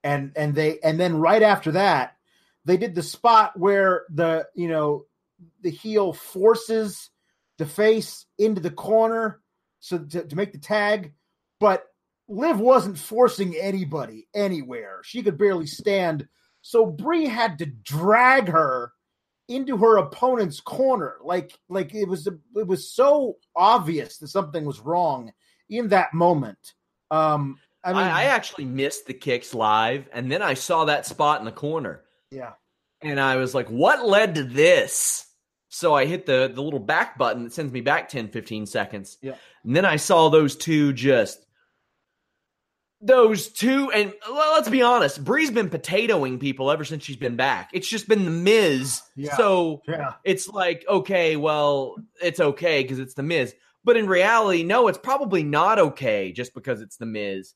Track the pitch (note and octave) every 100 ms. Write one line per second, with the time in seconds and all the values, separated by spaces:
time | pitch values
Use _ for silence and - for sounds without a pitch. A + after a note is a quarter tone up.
0 | C#3+ C#3+ C#3 D#3 D3+ D3 D#3 D#3 D#3+ D#3+
1 | F3+ D#3+ E3 A3 G#3+ G3 D#3+ D#3+ G3 D3
2 | B2+ _ _ _ _ _ D#3 F3+ A3+ E3+
3 | D3+ - A#3 A3+ G#3 F#3+ F#3+ G3 F#3+ F3+
4 | - D#3 E3 D#3+ - - E3+ D#3+ D3 D3
5 | - _ _ _ E3 _ F3+ D3 A3 G#3+
6 | G3 D3 - F#3 G#3 A3+ - A3 G#3+ -
7 | - _ _ _ _ _ D3 E3 G#3+ A3
8 | - - _ - G#3+ F#3+ E3 - F#3+ A3
9 | A3+ A3+ A3 G#3+ _ _ _ _ - F3
10 | D3 E3+ D3+ D3 G3+ D3 - G#3+ G#3 G#3
11 | D#3+ _ _ _ _ _ G#3 F#3 - _
12 | _ _ _ G#3 D#4 A3+ A#3 C4 F#3 E3
13 | - A3 B3 - F#3 D#3+ G3 G3 D#3+ D#3
14 | A2+ A2 _ G#3 G3+ E3+ B2+ A#2+ G2+ F#2+
15 | - A#3+ G3+ D3+ G3+ F3+ D3+ - G#3 G3
16 | F3 D#3 - _ _ _ - A#3 G#3+ D3
17 | C4 E4+ D4+ A3+ A3+ D3+ D#3+ A#2 - D3
18 | F#3 A3 B3+ C4+ F#3 D#3+ D3 B2+ A#2+ _
19 | _ _ _ _ - B3+ C4+ A3+ A3+ G#3+
20 | D3 - B3+ B3 F#3 - - - C4+ B3
21 | C#3 - C#3 F3+ D3 _ _ F#3+ F3+ G#3+
22 | F#3+ F3+ F3 E3 _ G#3 G3 F#3 - -
23 | C#4 D4 B3+ - _ E3 G3 A#3 D#3+ D#3+
24 | A#2 - D3 G3 D#3+ D#3+ D3 A2+ A#2+ F3
25 | E3 C3 A2+ _ _ _ _ G#3+ A3+ F#3+
26 | E3+ D#3+ F3 D#3+ A2+ G2 - _ _ _
27 | _ D#3 D#3 D3+ C#3 C#3 _ _ F3+ F#3
28 | F#3 E3 C4 B3 - - C3+ C3 C#3 -
29 | - B2+ C#3+ B2 - A#2 A2 G#2+ A2+ C#3
30 | C3+ A#2+ B2+ E3 G3 C3 - E3 D3+ C#3+
31 | - - D3 D3 A2 - D3 D#3+ A2+ D2
32 | _ _ _ C3+ A#2+ _ _ _ _ _
33 | D3+ C#3 C3+ C3 B2+ C3+ A2 A#2 F#3 D4+
34 | A#3+ G3+ A3 D#3 C3 B2+ E3 E3 G2+ -
35 | - - - _ _ _ _ - E3+ D3
36 | C3+ F3+ F3+ C3 C3 A#2+ D3 C#3+ G#2 D#3+
37 | A#3 B2 A#2+ A#2 A#2+ E3 D3 B2 A#2+ D#3
38 | - B2+ A2 A#2 G2+ G#2+ G#2+ A#2 G2+ G#2
39 | G2 - C3+ B2+ - _ - D3 F#3+ D3+
40 | - F3 D#3+ D#3 D3 - - D#3 D3 B2+
41 | C3+ B2 G2+ - _ _ _ _ _ _
42 | _ _ _ _ _ _ _ _ _ _
43 | G#3 B3+ A3+ G3+ - - A3+ C4+ C4+ G#3+
44 | G3+ G3+ G#3+ C#4 D#4 D#4 A3+ C4 A#3+ B3
45 | C#3+ D3 C#3 C#4 D#4 A#3 F#3+ E3 - F#3+
46 | A#3 F#3+ C3 B2+ C#3 C3 C3+ D3+ D3 D#3
47 | - C3 B2+ A#2+ C3+ G2+ - F3+ - A3+
48 | - G#3+ F3+ E3 F#3 A3+ F#3 C3 C3 -
49 | - - D3 C#3+ G#3+ F#3 E3+ D3 - E3
50 | C#3 - G3 F#3+ - G3 F3+ E3+ - G3
51 | F#3+ F#3 E3 D#3 D#3 D3+ D3 C#3 C3 -
52 | - _ F3 E3+ D3+ C#3+ E3+ D3+ C3 C3
53 | C3 - C#3+ E3+ A#2+ - _ _ A3+ A#3
54 | G3+ F3+ G3 A3+ G#3 F3 E3 A3+ A3+ -
55 | B3+ C#4 B3+ F3+ D3 D3 F3+ A3 D#3 -
56 | B2+ G#2 F#2+ F#2 B2 B2+ - A2+ A2 -
57 | A#2 G#2+ G2+ F#2+ F#2+